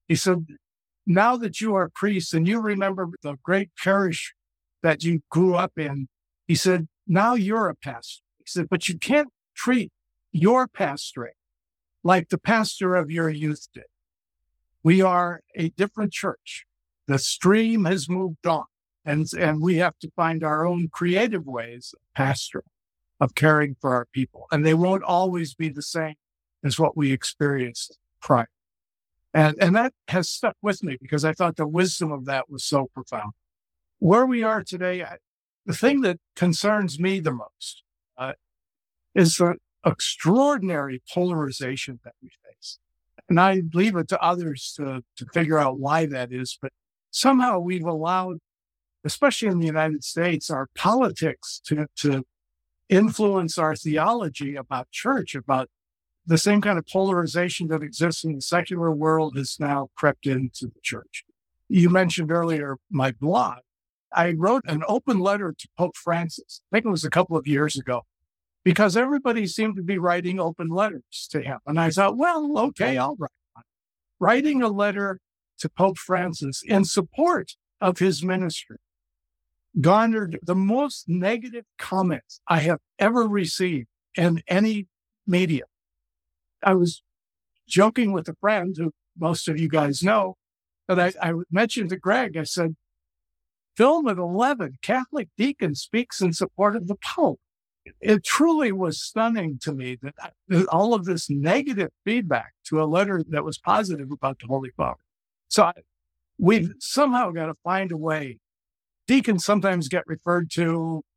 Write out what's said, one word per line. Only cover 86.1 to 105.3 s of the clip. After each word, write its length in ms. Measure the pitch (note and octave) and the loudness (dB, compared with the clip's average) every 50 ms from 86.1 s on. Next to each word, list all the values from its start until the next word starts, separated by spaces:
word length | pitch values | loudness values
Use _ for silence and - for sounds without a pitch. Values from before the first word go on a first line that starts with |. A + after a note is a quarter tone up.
| _ _ _ _ _ _ _ _ _ _ - | _ _ _ _ _ _ _ _ _ _ 2
I 100 | G3 F#3+ | 2 4
was 300 | F#3 F3 E3+ E3 - _ _ _ _ _ _ _ _ _ _ _ _ _ - | 4 2 2 -2 -6 _ _ _ _ _ _ _ _ _ _ _ _ _ 0
joking 440 | - F3+ G3+ A3+ A#3+ B3+ A#3+ G3+ | 4 4 6 6 4 2 0 0
with 160 | G3 F3 D#3+ - | 0 -2 -4 -6
a 80 | E3 - | -6 -2
friend 340 | - G3+ A3 G3+ F3 F#3 F#3 | 0 2 2 2 0 -2 -4
who 160 | D3+ E3+ D#3+ - _ _ _ _ E3+ | -4 -4 -6 -6 _ _ _ _ -4
most 300 | E3 E3 E3+ - - - | -2 -2 -2 -2 -2 -4
of 120 | D#3 D3+ | -2 -2
you 100 | E3 D#3+ | -2 0
guys 320 | D#3 D#3 D3 C#3+ C#3 C3 | 2 2 2 0 0 0
know, 340 | E3 G3 A3 A3 G3 F#3 F#3 _ _ _ _ _ _ _ _ _ _ - | 0 2 2 2 0 -2 -6 _ _ _ _ _ _ _ _ _ _ 0
but 120 | F#3 F3+ | 2 2
I, 140 | F3 F3+ F#3 - | 2 2 0 -2
I 120 | F#3 E3 E3 E3 F3+ - | -2 -2 -2 -2 -4 -2
mentioned 380 | E3 F#3+ A#3 A3 - B3 G#3 E3 | 0 2 2 2 0 -2 -4 -4
to 60 | F#3 E3 | -4 -2
Greg, 380 | - F3+ G#3+ B3+ B3+ G3+ D3+ | 0 0 2 2 0 -2 -4
I 80 | E3 D3+ | -6 -6
said, 320 | - - F3+ E3+ E3 D#3+ - _ _ _ _ _ _ _ _ _ _ _ _ _ _ _ _ _ _ _ - | -4 -2 -2 -2 -2 -4 -8 _ _ _ _ _ _ _ _ _ _ _ _ _ _ _ _ _ _ _ 4
"Film 300 | A3+ C4+ D#4+ E4+ D4+ B3 | 4 4 4 4 2 0
at 80 | G3+ F3+ | 0 -2
eleven, 600 | F3+ E3+ F3+ G3+ A#3+ C4+ D4 A#3 F3+ C#3 C3 - | -2 -2 0 0 0 0 0 -2 -4 -8 -10 -8
Catholic 480 | - - A3 B3+ B3+ - - D4 G3+ - _ - | -4 -2 -2 -2 -2 -4 -6 -6 -8 -6 _ -2
deacon 380 | A3+ C#4 C#4 - - D#3+ C#3+ | -2 -2 -2 -2 -4 -4 -4
speaks 440 | C3+ - - - A3+ B3 - - - | -6 -6 -4 -2 -2 -2 -2 -4 -2
in 140 | F#3+ F3+ E3 | -2 0 0
support 420 | - F#3+ - _ - G3 G#3 G3+ | 0 -4 -4 _ 0 0 2 0
of 120 | A#3 F3 F3+ | 0 -4 -6
the 80 | G3+ | -8
Pope." 440 | - - - - - D#4+ F3+ - - _ _ _ _ _ _ _ _ - - - _ | -8 -8 -8 -2 0 0 0 0 -2 _ _ _ _ _ _ _ _ -20 -20 -16 _
It 220 | - G#3 G#3+ G3+ - | 0 2 2 2 2
truly 480 | - - - D4 E4+ E4 D4+ C#4+ A3+ | 0 2 4 4 4 4 2 2 0
was 300 | F#3+ F#3+ F#3 E3 D3+ - | 0 -2 -2 -2 -4 -6
stunning 560 | - - - A3 A3 A#3 A#3 A3 F3 D#3+ C#3+ B2 | -8 -6 -2 -2 0 0 0 -2 -4 -4 -6 -6
to 120 | - D#3+ D3 | -6 -6 -6
me 240 | C3+ B2+ B2+ B2+ A#2+ | -6 -6 -8 -10 -10
that, 320 | A#2+ C#3 - - - - - _ _ - | -12 -14 -14 -14 -16 -18 -18 _ _ 0
that 180 | F#3 E3+ F#3 - | 2 2 2 4
all 260 | E3 E3 G3+ A#3 A#3 | 2 2 2 2 2
of 120 | G#3 F3 | 0 0
this 240 | F#3 F3+ E3 - - | -2 -4 -4 -4 -4
negative 640 | C#3+ C#3+ C#3+ D#3+ G3 C#4 C#4+ D4 B3 G3 F3+ - - _ - | -2 -2 0 2 2 2 0 -2 -2 -4 -4 -4 -6 _ -6
feedback 480 | G3+ A3+ B3 G#3+ E3 C#3 A#2 A2 - _ _ - | -4 -2 -2 -2 -2 -2 -2 -4 -6 _ _ -8
to 160 | - D#3 D#3 | -2 0 0
a 40 | D#3 | 0
letter 380 | D#3 D#3 F3+ G#3 G3+ G3 E3+ D#3 C3+ | 2 2 2 0 0 0 -4 -4 -4
that 160 | D#3+ D3 D3+ | -4 -4 -4
was 120 | D#3+ D3 - | -4 -8 -6
positive 540 | - F3+ G3 G#3 A3 F#3 E3+ D3 C#3 C3 | -2 0 0 2 0 -2 -4 -6 -8 -10
about 280 | C#3+ C3 - C3+ C3+ - | -8 -4 -4 -4 -6 -6
the 80 | - A#2 | -6 -4
Holy 240 | C3+ C3+ C3+ B2+ - | -4 -4 -4 -6 -6
Father. 240 | - - B1+ B2 - _ _ _ _ _ _ | -4 -4 -4 -4 -8 _ _ _ _ _ _